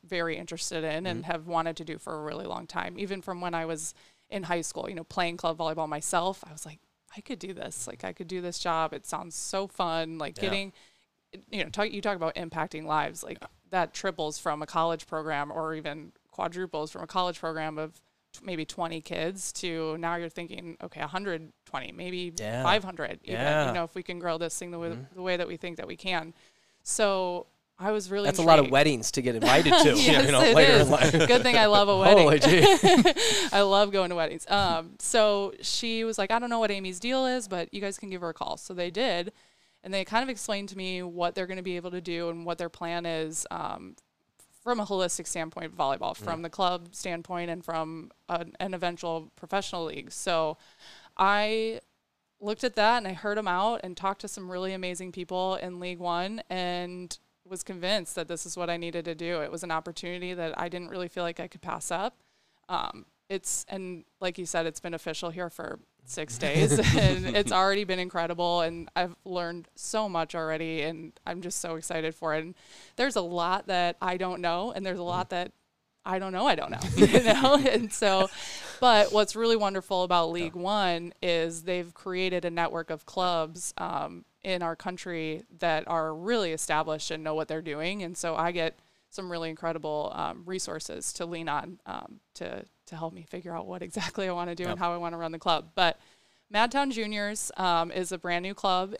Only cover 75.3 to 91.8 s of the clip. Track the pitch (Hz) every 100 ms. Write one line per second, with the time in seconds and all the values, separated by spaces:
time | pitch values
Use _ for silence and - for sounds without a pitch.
75.3 | 175 180 - _ _ _ _ 190 190 190
76.3 | 185 262 165 - - - - 202 254 233
77.3 | 254 269 285 269 240 214 - 208 190 190
78.3 | - - - - - 247 214 208 214 208
79.3 | 214 226 226 202 190 - 185 180 175 165
80.3 | 170 165 175 180 208 185 170 175 - 180
81.3 | 170 165 165 165 180 175 - 190 180 185
82.3 | 180 175 170 170 165 165 156 - 190 180
83.3 | 170 160 175 - - 185 175 151 175 -
84.3 | _ 190 180 170 160 190 180 185 165 160
85.3 | 156 - 170 170 156 - 170 160 156 190
86.3 | 233 180 160 - 151 156 156 - 160 156
87.3 | 156 156 160 160 147 165 202 175 180 170
88.3 | 160 170 175 160 - _ _ _ - 185
89.3 | 170 160 160 170 160 151 151 - - -
90.3 | - 175 185 - 160 - - - - 170
91.3 | 170 160 147 - 180